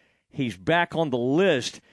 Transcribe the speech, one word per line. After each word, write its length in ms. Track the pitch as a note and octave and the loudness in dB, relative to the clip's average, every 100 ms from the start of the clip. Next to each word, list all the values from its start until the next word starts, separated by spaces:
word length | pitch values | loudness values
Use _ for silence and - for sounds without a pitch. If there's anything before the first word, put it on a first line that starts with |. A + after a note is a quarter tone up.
| _ _ _ | _ _ _
He's 260 | - B2 F#2 | -6 -6 -4
back 380 | A#2+ E3+ E3+ D#3 | 0 0 0 -2
on 140 | D#3+ | -2
the 80 | B2 | 0
list. 600 | B2 D3+ G3 C3+ - - _ | 0 2 2 2 -2 -10 _